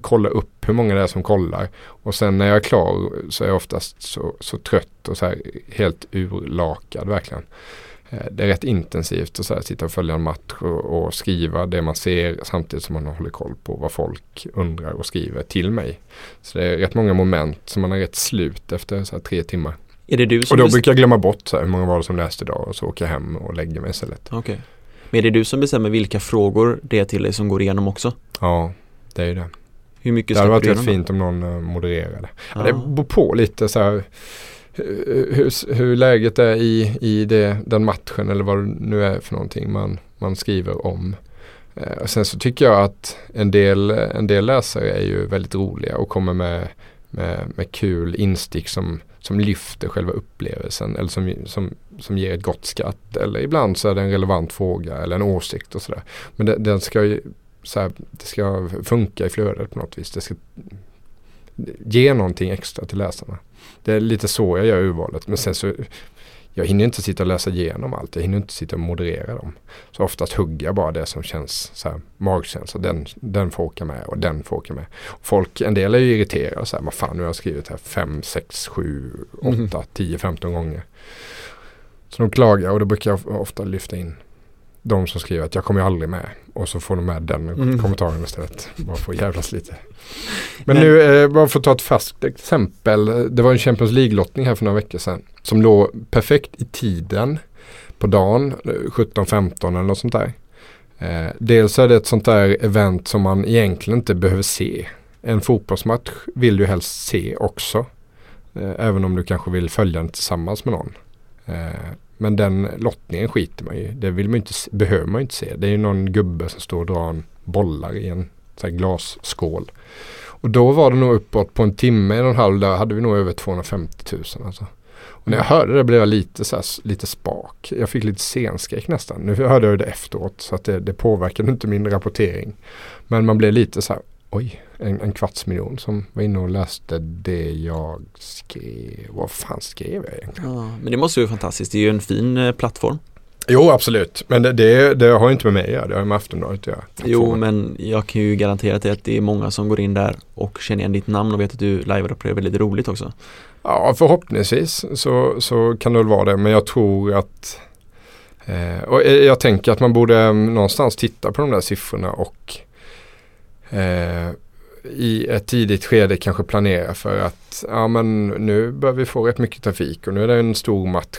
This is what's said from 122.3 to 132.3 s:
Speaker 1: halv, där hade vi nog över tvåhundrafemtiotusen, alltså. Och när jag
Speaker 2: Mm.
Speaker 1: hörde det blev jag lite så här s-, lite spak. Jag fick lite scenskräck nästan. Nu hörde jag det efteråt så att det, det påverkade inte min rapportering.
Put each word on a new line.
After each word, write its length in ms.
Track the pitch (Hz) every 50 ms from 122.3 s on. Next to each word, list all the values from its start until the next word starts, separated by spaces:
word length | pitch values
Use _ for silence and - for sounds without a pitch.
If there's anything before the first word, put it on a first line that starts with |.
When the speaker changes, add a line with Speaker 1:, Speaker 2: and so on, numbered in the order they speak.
| 120
Speaker 1:
halv, 240 | 127 113 98 98 101
där 160 | 98 98 -
hade 200 | 104 107 110 104
vi 60 | 107
nog 160 | 117 113 104 101
över 160 | 98 90 85
tvåhundrafemtiotusen, 1080 | - - 101 92 87 - - - 92 80 80 - - - - - - - - - - -
alltså. 200 | - 92 - 101 - - _ _ _ -
Och 320 | - - - - - - -
när 100 | - -
jag 80 | -
Speaker 2:
Mm. 120 | - 156 165
Speaker 1:
hörde 140 | 143 - 127 139
det 60 | 131
blev 160 | 120 120 117
jag 80 | 107 107
lite 340 | 110 104 90 - - - 107
så 100 | - -
här 60 | - -
s-, 180 | - - - -
lite 240 | 107 98 - - -
spak. 640 | - - - - - - - - - - - - - -
Jag 100 | 113 -
fick 140 | - 127 110
lite 160 | 107 98 -
scenskräck 680 | - - - 127 120 107 87 90 - - - - - -
nästan. 340 | 165 151 - - - 87
Nu 140 | 82 104 104
hörde 320 | 104 135 123 139 - 110 104
jag 120 | 104 95
det 60 | -
efteråt 560 | - - - - - - - - 95 - -
så 140 | - - -
att 80 | 90 -
det, 160 | - 98 90
det 140 | 95 101 95
påverkade 580 | - - 117 107 92 90 90 - - 107 127
inte 160 | 131 - - 104
min 220 | 104 101 104 104
rapportering. 640 | 101 98 - 104 - - 107 90